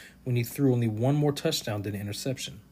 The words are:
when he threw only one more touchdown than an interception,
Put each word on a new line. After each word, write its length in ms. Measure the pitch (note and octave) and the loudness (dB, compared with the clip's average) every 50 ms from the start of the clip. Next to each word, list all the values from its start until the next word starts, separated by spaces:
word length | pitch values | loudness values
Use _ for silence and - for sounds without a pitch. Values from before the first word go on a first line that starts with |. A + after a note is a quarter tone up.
| - - - - - | -20 -20 -20 -10 -4
when 120 | B2+ A#2+ | 0 0
he 80 | A#2+ A#2 | 0 0
threw 280 | - - - C#3+ C3 | -2 0 2 4 4
only 160 | B2 A#2+ A#2+ | 4 4 2
one 280 | A2 G#2+ G#2+ A#2+ C3+ D3 | 0 0 2 2 2 4
more 180 | D3+ D3 D3 C#3+ | 4 4 2 0
touchdown 480 | - - D#3+ D3 - - A#2 G#2 G#2 | 0 0 0 0 0 -4 -4 -4 -4
than 140 | G2 G#2 G#2 | -4 -4 -4
an 60 | G2 | -4
interception, 600 | G2+ G2+ G#2 - - C3+ C3 - - - - - - - | -6 -6 -8 -6 -4 -4 -4 -4 -8 -12 -12 -14 -20 -20